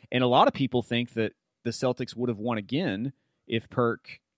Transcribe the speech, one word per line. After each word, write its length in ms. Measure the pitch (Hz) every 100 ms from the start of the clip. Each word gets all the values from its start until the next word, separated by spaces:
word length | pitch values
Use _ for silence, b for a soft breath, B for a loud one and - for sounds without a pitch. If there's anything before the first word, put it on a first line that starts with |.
| _
And 120 | 123
a 40 | 123
lot 200 | 127 202
of 60 |
people 280 | - 135 123
think 320 | 113 120 120 -
that 180 | 110 - _ _
the 80 | 120
Celtics 440 | 113 131 123 127 -
would 140 | 120
have 100 | 104
won 180 | 113 113
again 540 | 101 135 180 98 127 - _ _ -
if 220 | 113 -
Perk 520 | - 120 80 - - _